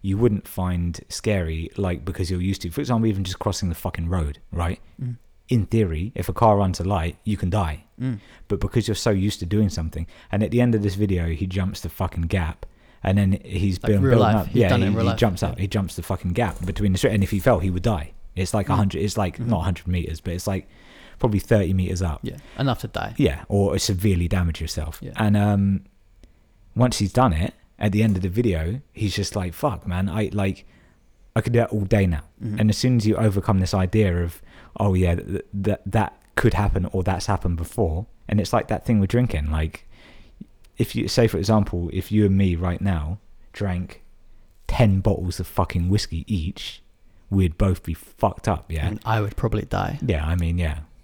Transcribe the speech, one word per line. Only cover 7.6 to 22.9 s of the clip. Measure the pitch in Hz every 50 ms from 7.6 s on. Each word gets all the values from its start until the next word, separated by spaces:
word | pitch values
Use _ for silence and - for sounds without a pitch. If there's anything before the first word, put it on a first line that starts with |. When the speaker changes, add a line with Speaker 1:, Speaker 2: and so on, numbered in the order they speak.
| 95 80 76 - - _ _ -
Speaker 2:
Mm. | 120 131 120 98 - - - - -
Speaker 1:
But | _ 101 90
because | - 98 - 120 107
you're | - 107
so | - - 120
used | 104 95 95 104 - -
to | -
doing | 85 101 104 110 98
something, | - - 80 82 - 76 80 - - - - -
and | - 98
at | 107 87
the | - 120
end | 123 123 113
of | 107 101
this | 101 92
video, | 98 107 101 95 87 85 82
he | 82 78 101
jumps | 92 90 95 92 95 - -
the | - 87
fucking | - - 95 85 - 90 85
gap, | 82 - 98 85 80 - _ - - - _ _ - - _ -
and | 95 95
then | 101 101 95 95 - -
he's | - - 95 98 98 92 -
Speaker 2:
Like | - - 107
Speaker 1:
been | 101
Speaker 2:
real | 135 135 120
Speaker 1:
building | 117 123 107 107
Speaker 2:
life. |
Speaker 1:
up. | 107 90
Speaker 2:
He's | - - -
Speaker 1:
Yeah, | 113 92
Speaker 2:
done | 90 95
it | 95
Speaker 1:
he, | 98
Speaker 2:
in | 107
real | 113 -
Speaker 1:
he | 95
Speaker 2:
life. | 113 110
Speaker 1:
jumps | 123 110 90 -
Speaker 2:
Yeah. | - 82
Speaker 1:
up. | - -
He | 95
jumps | 92 - 110 95 87 -
the | - 87
fucking | - 95 90 - 90 87
gap | - 120 98 - - 87
between | 90 85 - 104 101
the | 92
street, | 95 - 113 110
and | 104 98
if | -
he | - 98
fell, | - 135 123 85
he | 80 95
would | 90 92 -
die. | 120 107 82 73 - - - - - -
It's | - 95 - -
like | 107 98
Speaker 2:
Mm. | - 98
Speaker 1:
a |
hundred, | 92 104 98 92 80 90
it's, | 104 -
like, | 110 101 90 82
Speaker 2:
Mm-hmm. | - 120 120
Speaker 1:
not | 131 85
a | 80
hundred | 90 87 - -
meters, | 87 87 87 82 - 82 82
but | - 92 85
it's, | 90 -
like, | - 95 95 - - - - - - - - - - -
probably | - - 123 101 98
thirty | - - 117 104 98 80 95
meters | 92 90 90 92 87
up. | 92 85 76 - -
Speaker 2:
Yeah, | 110 - - - - -
enough | - 123 139 117 -
to | -
die. | 107